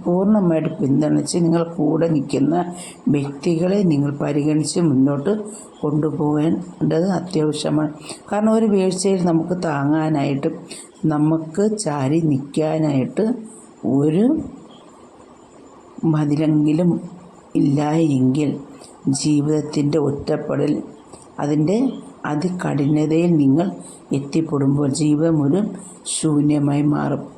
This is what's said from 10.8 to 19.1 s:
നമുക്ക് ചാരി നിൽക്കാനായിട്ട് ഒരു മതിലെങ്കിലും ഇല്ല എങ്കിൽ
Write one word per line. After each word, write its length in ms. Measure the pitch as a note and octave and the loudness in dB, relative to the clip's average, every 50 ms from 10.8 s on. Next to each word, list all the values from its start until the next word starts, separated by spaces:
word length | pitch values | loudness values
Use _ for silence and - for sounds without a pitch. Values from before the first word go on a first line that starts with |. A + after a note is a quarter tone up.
| - - - - - | -20 -20 -18 -2 -2
നമുക്ക് 580 | D#3 D3+ D3 D3 D#3 D#3+ D#3+ D#3 D#3 - - G3+ G#3+ G#3+ | 0 2 2 2 2 2 0 -2 -4 -2 0 0 0 0
ചാരി 420 | G#3+ - D#3+ D3 D3 C3 C3 D3+ E3+ E3 D3+ | -2 -4 -4 -2 -2 0 2 2 2 2 2
നിൽക്കാനായിട്ട് 960 | C#3+ C3+ - - - D#3+ D#3 D#3 D#3+ D#3+ D#3 D3+ C#3+ C3 B2 - - - G3+ A3 B3 - - - - - - - - - - - B2+ | 0 0 -2 -4 -4 -2 0 0 0 0 0 2 2 0 0 0 -2 -2 0 0 -2 -4 -8 -16 -18 -20 -20 -20 -20 -8 -4 0 2
ഒരു 280 | C#3 C#3+ D3+ D#3 F3+ A3 B3+ D#4+ E4 C#4+ - - - - - - - - - - - - - - - - - - - - - - - - - - - - - - - - | 2 2 2 2 4 2 2 2 0 -2 -8 -14 -16 -20 -20 -20 -20 -20 -20 -20 -20 -20 -20 -20 -20 -20 -20 -20 -20 -20 -20 -20 -20 -20 -20 -20 -20 -20 -20 -14 -4 0
മതിലെങ്കിലും 840 | E3 D#3 D3+ D3+ D3 D3 D3 D#3+ D3+ D#3 D3+ D3+ D3+ D3+ D#3+ F3+ F3 E3 - - - - - - - - - - - - | 0 0 2 0 0 0 0 0 2 2 2 2 2 2 2 2 2 0 0 -4 -10 -18 -20 -20 -20 -20 -20 -20 -6 -2
ഇല്ല 260 | - - D3 C#3+ C#3+ D3 D3 D3+ E3 E3 D3+ C#3 | 0 2 2 2 2 0 0 2 2 2 2 2
എങ്കിൽ 320 | C3 B2+ B2+ B2+ D3+ D3+ C3+ - - - - - - - - - - - - | 2 2 2 2 2 0 -2 -2 -6 -10 -16 -20 -20 -20 -20 -20 -6 -2 -2